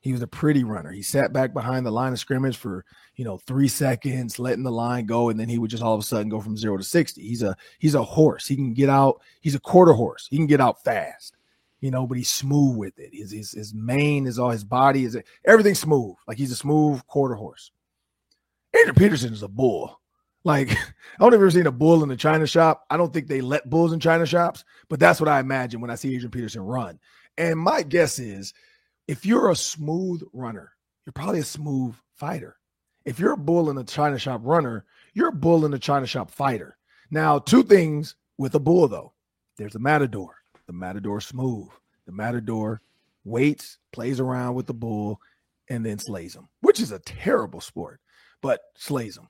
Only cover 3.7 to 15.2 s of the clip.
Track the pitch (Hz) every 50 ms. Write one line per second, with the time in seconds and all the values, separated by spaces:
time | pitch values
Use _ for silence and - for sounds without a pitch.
3.7 | - - 147 135 123 113 - 135 131 131 123 117 - - 123 127 123 - 131 127
4.7 | 120 117 117 120 123 123 117 104 117 117 120 117 113 110 113 113 120 117 113 110
5.7 | 117 113 120 113 113 107 101 - - 107 104 110 104 107 98 110 107 104 110 107
6.7 | 101 95 95 - - 175 151 - - - - 107 120 113 113 101 92 _ - -
7.7 | _ _ - 156 147 143 113 - - - 156 147 - - - - 139 135 139 127
8.7 | 113 123 139 139 139 135 139 139 - _ _ _ _ _ _ 160 139 139 _ -
9.7 | - 180 185 170 147 110 113 98 - - - - 131 147 165 147 147 139 135 120
10.7 | - _ - 135 117 101 82 69 - - - - _ _ _ _ _ _ _ _
11.7 | _ _ - 135 127 127 131 120 127 123 123 - - - - 135 143 147 143 135
12.7 | 123 110 101 92 _ _ - - - 95 107 92 104 107 107 - - 110 107 104
13.7 | 110 107 110 113 123 139 147 147 147 143 135 127 117 120 123 123 117 110 104 101
14.7 | 117 123 135 139 139 139 131 117 113 117